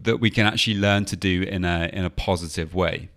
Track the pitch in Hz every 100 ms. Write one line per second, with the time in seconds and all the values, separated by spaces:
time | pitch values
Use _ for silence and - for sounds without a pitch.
0 | 104 117 113 117 107 - - 101 101 101
1 | 101 95 98 90 92 95 87 85 85 98
2 | 90 - - 90 85 85 80 90 85 80
3 | 82